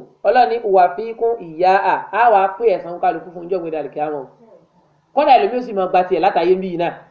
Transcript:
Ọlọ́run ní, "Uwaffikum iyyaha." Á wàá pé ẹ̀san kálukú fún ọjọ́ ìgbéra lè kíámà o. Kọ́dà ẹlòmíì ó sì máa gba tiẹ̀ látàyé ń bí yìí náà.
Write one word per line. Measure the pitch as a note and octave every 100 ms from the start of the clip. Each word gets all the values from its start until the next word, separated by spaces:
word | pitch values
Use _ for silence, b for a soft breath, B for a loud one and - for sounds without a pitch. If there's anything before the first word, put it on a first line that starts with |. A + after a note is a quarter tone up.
| - _
Ọlọ́run | G3 B3 A3+
ní, | A#3
"Uwaffikum | A3 F#3+ F3+ F3+ A3+ A3 A#3 A#3
iyyaha." | E3+ D#3 F3+ G3 F#3+ D3+ -
Á | G3+ A#3+
wàá | G3+ F#3+
pé | F#3+ A3+
ẹ̀san | F3+ E3+ F3
kálukú | F#3 E3 F3
fún | E3+
ọjọ́ | E3+ F#3
ìgbéra | E3 D#3
lè | C#3+
kíámà | D3 D3+ D3
o. | B2+ _ _ - _ _ _ _ _ C4
Kọ́dà | D4+
ẹlòmíì | B3 G3+ B3
ó |
sì | -
máa | G3 F3+
gba | F#3
tiẹ̀ | F3+ F3+
látàyé | F#3 F#3+ E3+
ń | F#3
bí | F#3+
yìí | E3+
náà. | E3+ - -